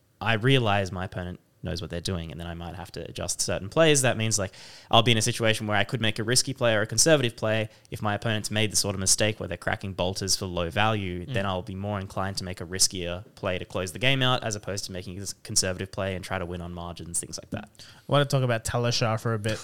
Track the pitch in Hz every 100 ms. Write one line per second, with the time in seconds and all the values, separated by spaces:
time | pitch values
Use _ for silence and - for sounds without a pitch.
0 | _ - 107 113 123 135 110 101 95 92
1 | 95 92 90 90 _ _ 90 82 82 85
2 | 82 90 82 80 85 85 85 87 85 -
3 | - - 87 - - 87 95 151 165 143
4 | 123 107 110 104 92 - - - - 113
5 | 123 110 117 - 113 107 107 104 104 127
6 | 110 104 110 123 - 131 120 110 110 110
7 | 160 151 120 - 110 110 107 - - -
8 | 107 101 117 107 101 107 107 - 101 98
9 | 95 - 107 107 92 87 - 98 98 92
10 | 98 98 98 - 95 87 85 90 110 107
11 | 95 87 87 120 98 92 87 95 104 101
12 | 95 - 95 95 92 92 85 92 - 95
13 | 85 87 107 - 101 90 85 98 92 92
14 | 127 135 127 127 113 104 - 98 - 92
15 | 92 90 98 - - 104 95 90 95 -
16 | 95 92 - 95 87 90 87 87 87 87
17 | 82 85 - - - - - _ - -
18 | - 139 139 139 127 113 - 123 120 117
19 | 117 110 117 113 110 107